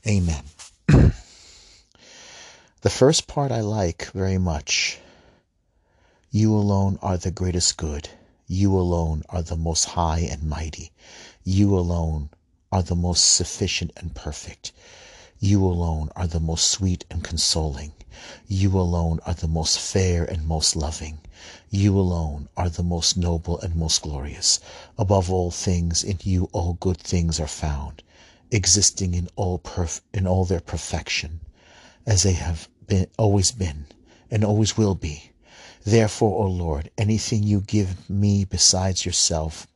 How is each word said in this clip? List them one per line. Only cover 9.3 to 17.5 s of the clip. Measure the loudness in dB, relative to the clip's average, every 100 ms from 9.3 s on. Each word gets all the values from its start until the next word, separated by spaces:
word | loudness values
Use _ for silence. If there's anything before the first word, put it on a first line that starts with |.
| -6
the | -4 -4
most | -2 -2 -2
high | 0 0 0
and | -2 -4 -6
mighty. | -4 -6 -10 -18 _ -20 -20 -20 _
You | -2 2 4 4
alone | 2 0 0 -2 -6 _ _ _ _
are | -2
the | 0 0
most | 0 2 2 2
sufficient | -2 -4 -2 -2 -6 -8
and | -12 -10
perfect. | -12 -12 -14 -16 -18 _ -20 -20 -20 -20 -20 _
You | 4 4
alone | 4 2 0 -2 -4 -4
are | -2
the | -2
most | -2 0 -2
sweet | 0 0 -2 -4
and | -8
consoling. | -6 -4 -2